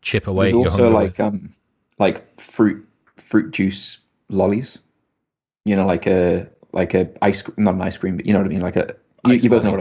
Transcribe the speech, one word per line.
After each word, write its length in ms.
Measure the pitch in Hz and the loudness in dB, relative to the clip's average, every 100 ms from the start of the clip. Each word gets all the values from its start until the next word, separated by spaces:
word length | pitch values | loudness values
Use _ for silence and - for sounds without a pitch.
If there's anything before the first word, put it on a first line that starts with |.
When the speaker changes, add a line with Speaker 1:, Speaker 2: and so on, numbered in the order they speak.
Speaker 1:
chip 240 | - 110 - | -4 -4 -2
away 200 | 95 95 | 0 2
Speaker 2:
There's 80 | |
Speaker 1:
at 40 | 117 | 2
your 60 | 104 | 2
Speaker 2:
also, 120 | 95 | 2
Speaker 1:
hunger 120 | 117 110 | 4 4
Speaker 2:
like, 120 | 98 | 0
Speaker 1:
with. 100 | - | -2
Speaker 2:
um, 340 | 104 101 - _ _ _ _ - | -4 -4 -12 _ _ _ _ -2
like, 400 | 98 80 - _ | 0 0 -12 _
fruit, 440 | - - 107 - - _ _ _ | -10 0 0 0 -12 _ _ _
fruit 360 | - 110 - | -2 -2 -2
juice 460 | - 95 95 - - _ _ - | -2 -4 -4 -12 -18 _ _ -8
lollies. 500 | 95 92 104 131 - _ _ _ _ _ _ _ _ | -2 0 0 -6 -16 _ _ _ _ _ _ _ _
You 120 | 107 98 | -2 0
know, 100 | 95 | 0
like 200 | 87 - | 0 0
a, 400 | 92 90 85 - _ _ | 2 2 0 -6 _ _
like 220 | 92 90 | -6 -2
a 140 | 92 95 - | 0 -2 0
ice 200 | 104 101 | -2 -2
cr-, 100 | - - | -6 -2
not 180 | 104 | 0
an 80 | 92 | 0
ice 140 | 95 - | -4 -6
cream, 200 | 92 87 | -6 -4
but 100 | - | 0
you 60 | |
know 80 | 101 | 0
what 60 | 95 | 0
I 40 | |
mean? 100 | 87 | -2
Like 160 | 90 - | -4 -4
a, 180 | - - _ _ | -4 -8 _ _
you, 100 | 123 | 2
Speaker 1:
Ice 100 | 123 | 4
Speaker 2:
you 60 | 120 | 4
both 120 | 117 | 4
know 80 | 101 | 2
Speaker 1:
lolly. 80 | 95 | -2